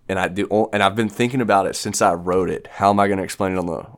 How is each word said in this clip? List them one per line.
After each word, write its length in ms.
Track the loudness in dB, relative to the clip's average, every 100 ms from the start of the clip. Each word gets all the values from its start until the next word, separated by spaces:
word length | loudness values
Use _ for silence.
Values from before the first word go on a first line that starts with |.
| _
And 100 | -2
I 80 | -2
do, 400 | -2 -2 0 0
and 100 | 2
I've 120 | 2
been 140 | 2 -2
thinking 320 | 0 -2 0
about 260 | 2 2 2
it 80 |
since 260 | -4 -6 0
I 140 | 2
wrote 340 | 2 0 0 0
it. 180 | -4 -10
How 180 | 0 2
am 100 | 4
I 80 | 2
gonna 140 | 0
explain 300 | -4 -4 -4
it 60 | -2
on 80 | -4
the, 200 | -6 -10